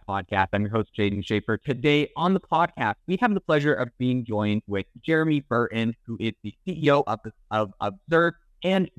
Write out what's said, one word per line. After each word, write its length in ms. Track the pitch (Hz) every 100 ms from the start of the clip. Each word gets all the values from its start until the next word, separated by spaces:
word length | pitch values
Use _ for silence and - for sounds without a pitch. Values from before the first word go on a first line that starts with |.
| -
Podcast. 440 | 98 92 98 95
I'm 120 | 101
your 60 | 104
host, 200 | 110 107
Jaden 320 | - 101 101 -
Schaefer. 300 | 104 - 110
Today 540 | - 120 147 147 147 -
on 160 | 175
the 80 | 190
podcast, 540 | - 165 170 - 110 - -
we 100 | 190
have 120 | 240
the 60 | 196
pleasure 340 | - 151 147
of 140 | 135 123 -
being 280 | 127 127 113
joined 380 | 104 104 107 -
with 180 | 98 - -
Jeremy 380 | - 160 160 147
Burton, 560 | - 117 117 113 113 110 -
who 120 | 110
is 140 | 110 -
the 100 | 107 - -
C 120 | 156
E 80 | 143
O 140 | 143 -
of, 140 | 110 110 - -
of 200 | 107 104 -
Observe, 540 | 104 95 - 165 170 - _ _ 180
and 260 | 190 175